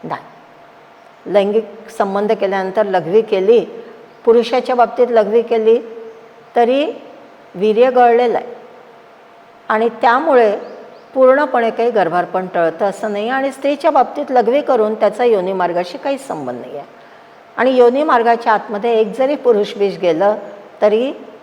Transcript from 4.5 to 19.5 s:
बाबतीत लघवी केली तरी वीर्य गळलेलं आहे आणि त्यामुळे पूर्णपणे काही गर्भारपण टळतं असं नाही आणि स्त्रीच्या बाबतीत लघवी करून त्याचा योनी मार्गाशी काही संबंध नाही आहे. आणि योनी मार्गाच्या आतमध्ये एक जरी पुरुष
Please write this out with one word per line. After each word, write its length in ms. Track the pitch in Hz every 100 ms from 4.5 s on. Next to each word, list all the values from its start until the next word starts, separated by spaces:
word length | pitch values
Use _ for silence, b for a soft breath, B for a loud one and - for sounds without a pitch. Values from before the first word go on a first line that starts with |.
| 254 247 247
बाबतीत 320 | 226 233 240
लघवी 320 | 233 202 226
केली 380 | 226 233 220 233 226 - - - - - - -
तरी 360 | 233 262 311 494 - - - - - 175
वीर्य 340 | 208 214 254
गळलेलं 480 | 247 247 233 247 185
आहे 100 | - - - - - - - - - - - - -
आणि 200 | 220 233
त्यामुळे 680 | 226 214 240 320 262 226 214 - - - - -
पूर्णपणे 560 | 269 262 269 294 262 226
काही 220 | 220 233
गर्भारपण 560 | 220 170 175 175 185 185
टळतं 380 | 185 165 160 202
असं 260 | 190 220
नाही 180 | 202 214
आणि 220 | 262 269
स्त्रीच्या 400 | 269 277 285 330
बाबतीत 340 | 285 240 - 285
लघवी 320 | 254 220 269
करून 340 | 294 247 214 214
त्याचा 280 | 214 190
योनी 300 | 247 214 185
मार्गाशी 440 | 190 175 175 175 277
काही 200 | 285 277
संबंध 420 | - 170 131 123
नाही 180 | 123 143
आहे. 100 | 135 - B B B B - -
आणि 140 | 247
योनी 320 | 254 240 254
मार्गाच्या 500 | 311 254 233 226 233
आतमध्ये 400 | 214 208 208 226
एक 240 | 226 220 190
जरी 180 | 262 285
पुरुष 380 | 247